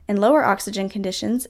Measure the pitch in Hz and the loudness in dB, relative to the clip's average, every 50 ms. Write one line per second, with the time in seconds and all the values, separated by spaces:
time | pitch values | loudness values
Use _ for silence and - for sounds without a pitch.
0 | - - 208 202 202 240 302 302 254 202 196 196 - 202 202 196 196 190 - 208 | -6 -4 0 2 4 4 4 4 4 2 0 0 -2 -8 -6 -6 -6 -6 -6 -6
1 | 196 190 190 - 220 214 233 254 - | -6 -6 -6 -4 -4 -2 -2 -2 -4